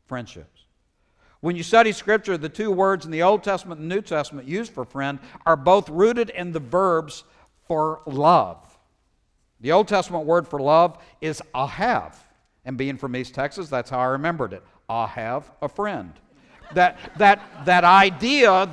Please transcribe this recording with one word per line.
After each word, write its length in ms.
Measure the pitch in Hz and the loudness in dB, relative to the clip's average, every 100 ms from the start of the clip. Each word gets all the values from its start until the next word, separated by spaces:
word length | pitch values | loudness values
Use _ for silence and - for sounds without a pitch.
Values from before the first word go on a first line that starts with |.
| - | -14
friendships. 580 | 127 113 87 76 _ _ _ _ _ _ _ _ _ | -12 -12 -18 -20 _ _ _ _ _ _ _ _ _
When 160 | 160 | -6
you 80 | 175 | -6
study 300 | 170 226 226 | 2 4 4
Scripture, 440 | 202 - 214 202 170 | 0 0 -2 0 -6
the 120 | 151 | -6
two 240 | 180 220 | -6 -4
words 320 | 185 190 185 | 0 2 0
in 80 | 156 | -4
the 100 | 160 | 0
Old 220 | 175 208 | 2 2
Testament 340 | 202 185 185 156 | -2 -6 -6 -14
and 100 | 160 | -8
New 140 | 190 | -8
Testament 460 | 208 160 139 143 127 | -4 -6 -6 -10 -10
used 240 | 185 233 | -8 -8
for 120 | - | -10
friend 360 | 120 139 139 139 - - - | -12 -8 -8 -8 -14 -8 0
are 80 | |
both 340 | 156 139 202 170 | 2 4 4 2
rooted 420 | 160 220 240 220 | 2 2 2 -4
in 200 | - 180 | -6 -8
the 80 | 165 | -8
verbs 640 | 123 175 190 165 156 - - _ _ _ - | -2 0 2 0 -2 -14 -20 _ _ _ -6
for 320 | 160 156 160 156 | -2 -2 -2 -8
love. 720 | 135 147 170 95 80 _ _ _ _ _ _ _ _ _ _ | 0 4 4 2 -6 _ _ _ _ _ _ _ _ _ _
The 100 | 120 | 0
Old 160 | 175 214 | 2 2
Testament 380 | 202 - 175 | 0 -2 -6
word 240 | 151 170 160 | 0 0 0
for 100 | 143 | -4
love 400 | 139 160 175 - - - | 2 4 4 0 -20 -10
is 200 | 160 147 - | -8 -8 -8
ahav. 600 | 127 135 - 233 170 80 - _ _ _ _ | -6 -6 -2 -2 -2 -4 -20 _ _ _ _
And 120 | 123 127 | -12 -6
being 220 | 135 131 | -6 -6
from 180 | 135 127 | -8 -8
East 180 | 123 | -8
Texas, 360 | - 143 196 160 | -6 -8 -8 -8
that's 180 | 131 117 | -6 -6
how 100 | 131 | -4
I 80 | 127 | -2
remembered 460 | 135 160 165 110 | -2 -4 -4 -8
it. 100 | 92 _ _ - | -10 _ _ -8
"I 160 | 117 113 | -6 -6
have 440 | 123 113 135 147 - | -6 -8 -8 -10 -12
a 80 | 147 | -10
friend." 420 | - 208 160 90 - _ _ _ _ - | -6 -6 -8 -12 -20 _ _ _ _ -8
That, 240 | 156 180 - - 156 | 0 0 0 -16 2
that, 480 | 202 202 - - | 4 4 -2 -8
that 180 | 143 180 | 2 4
idea 840 | 175 190 196 151 233 285 233 185 190 | 6 6 6 2 -2 4 6 4 2